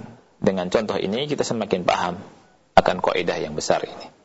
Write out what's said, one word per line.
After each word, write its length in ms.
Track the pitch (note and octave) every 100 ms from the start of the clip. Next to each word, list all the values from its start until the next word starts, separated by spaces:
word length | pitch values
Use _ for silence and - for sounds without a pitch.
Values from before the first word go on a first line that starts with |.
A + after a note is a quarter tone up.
| - - _ _
dengan 320 | G2+ F#2+ F2+
contoh 240 | A#2 G#2
ini 320 | G2+ F#2+ A2+ D3
kita 160 | C#3
semakin 400 | - A#2 G2+ F#2
paham 400 | F2 - F2 F2+ - - _ _ _ -
akan 180 | F2+ F#2
kaidah 400 | - - F2+ E2+
yang 160 | D#2 D2+
besar 240 | - E2
ini. 240 | - - - -